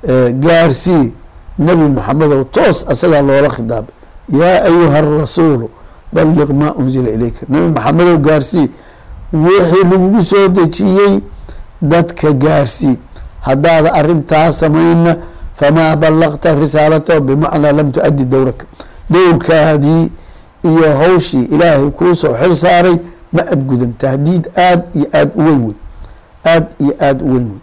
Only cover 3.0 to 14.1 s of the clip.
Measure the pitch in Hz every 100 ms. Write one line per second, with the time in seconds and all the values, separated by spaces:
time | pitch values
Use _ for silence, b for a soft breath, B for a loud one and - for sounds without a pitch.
3 | - 151 139 139 143 131 113 117 110 _
4 | b b - 139 170 185 196 170 165 143
5 | 151 151 147 - 165 135 113 b b b
6 | b 165 160 151 147 139 151 - 131 131
7 | 123 110 120 - - 139 170 147 113 156
8 | 175 170 147 156 135 175 147 B B B
9 | B B - 165 165 196 170 180 185 190
10 | 185 214 170 196 196 185 165 - 202 190
11 | 202 196 - B B B B - 151 170
12 | 170 - 151 139 147 151 135 - 143 123
13 | - B B - - 135 160 160 156 -
14 | 151